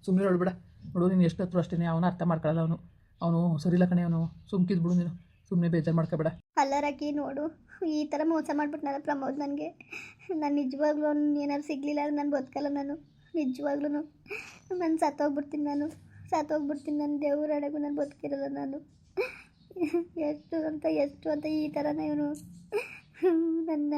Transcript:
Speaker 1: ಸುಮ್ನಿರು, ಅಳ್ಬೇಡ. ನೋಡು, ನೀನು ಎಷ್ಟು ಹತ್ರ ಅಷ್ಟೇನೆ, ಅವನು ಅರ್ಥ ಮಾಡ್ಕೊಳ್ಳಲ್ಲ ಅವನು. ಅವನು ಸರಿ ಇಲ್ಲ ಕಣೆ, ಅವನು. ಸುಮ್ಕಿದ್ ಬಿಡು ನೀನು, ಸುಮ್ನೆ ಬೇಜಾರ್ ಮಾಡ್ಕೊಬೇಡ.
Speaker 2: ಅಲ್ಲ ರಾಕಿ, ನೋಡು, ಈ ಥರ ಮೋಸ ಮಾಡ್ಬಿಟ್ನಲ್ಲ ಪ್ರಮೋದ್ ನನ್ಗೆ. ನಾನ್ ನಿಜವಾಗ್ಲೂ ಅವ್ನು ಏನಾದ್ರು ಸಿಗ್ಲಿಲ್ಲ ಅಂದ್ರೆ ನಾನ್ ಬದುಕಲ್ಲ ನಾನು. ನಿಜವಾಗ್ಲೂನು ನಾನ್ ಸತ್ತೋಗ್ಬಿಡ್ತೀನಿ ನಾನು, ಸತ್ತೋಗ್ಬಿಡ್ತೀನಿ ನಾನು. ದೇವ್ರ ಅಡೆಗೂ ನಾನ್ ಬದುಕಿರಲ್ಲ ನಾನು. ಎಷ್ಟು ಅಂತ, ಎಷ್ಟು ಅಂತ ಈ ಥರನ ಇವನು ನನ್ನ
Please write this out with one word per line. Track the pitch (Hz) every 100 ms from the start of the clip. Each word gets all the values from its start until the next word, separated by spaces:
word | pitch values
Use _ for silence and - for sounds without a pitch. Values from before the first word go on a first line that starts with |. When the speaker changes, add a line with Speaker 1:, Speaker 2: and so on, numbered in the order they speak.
Speaker 1:
ಸುಮ್ನಿರು, | - 185 196
ಅಳ್ಬೇಡ. | 180 180 180 - - -
ನೋಡು, | 180 175
ನೀನು | 185
ಎಷ್ಟು | 170 165
ಹತ್ರ | 180 175
ಅಷ್ಟೇನೆ, | 170 165 170
ಅವನು | 165 175
ಅರ್ಥ | 180
ಮಾಡ್ಕೊಳ್ಳಲ್ಲ | 170 - 160 165
ಅವನು. | 160 165 - - _ _
ಅವನು | 170 170 175 160
ಸರಿ | 185
ಇಲ್ಲ | 180 180
ಕಣೆ, | 180
ಅವನು. | 175 165 165 - -
ಸುಮ್ಕಿದ್ | 196 180 190
ಬಿಡು | 165
ನೀನು, | 180 175 - - _ _
ಸುಮ್ನೆ | 180 170
ಬೇಜಾರ್ | 165 156 165
ಮಾಡ್ಕೊಬೇಡ. | 160 160 156 180 - -
Speaker 2:
ಅಲ್ಲ | 277 277
ರಾಕಿ, | 294 285 294
ನೋಡು, | 294 277 277 311 320 - - 349
ಈ | 302
ಥರ | 294 285
ಮೋಸ | 311 320 302
ಮಾಡ್ಬಿಟ್ನಲ್ಲ | 294 294 302 294 277
ಪ್ರಮೋದ್ | 294 285 269 269
ನನ್ಗೆ. | 285 285 302 - - - - - -
ನಾನ್ | 330 294
ನಿಜವಾಗ್ಲೂ | 285 269 269 302 302 302
ಅವ್ನು | 294 294 294
ಏನಾದ್ರು | 285 285 294
ಸಿಗ್ಲಿಲ್ಲ | 285 285 294
ಅಂದ್ರೆ | 294 294
ನಾನ್ | 294
ಬದುಕಲ್ಲ | 277 262 269 285
ನಾನು. | 285 277 302 - _ -
ನಿಜವಾಗ್ಲೂನು | 330 269 254 285 285 294 294 311 _ - 427 - - - 370
ನಾನ್ | 339 320
ಸತ್ತೋಗ್ಬಿಡ್ತೀನಿ | 311 285 294 285 294 302
ನಾನು, | 294 285 302 - - - -
ಸತ್ತೋಗ್ಬಿಡ್ತೀನಿ | 320 302 311 285 294 - 294
ನಾನು. | 294 294
ದೇವ್ರ | 294 294 302 294
ಅಡೆಗೂ | 285 294
ನಾನ್ | 294 285
ಬದುಕಿರಲ್ಲ | 285 - 294 277 277
ನಾನು. | 277 277 277 311 - _ - 494 - - _ - 381 311 349 339 -
ಎಷ್ಟು | 294 302 - 330 311
ಅಂತ, | 311 320
ಎಷ್ಟು | 311 285 - 320
ಅಂತ | 302 311
ಈ | 311 302
ಥರನ | 302 294 302
ಇವನು | 311 294 294 302 - - - 415 - - - - 370 330 330 320
ನನ್ನ | 330 311 294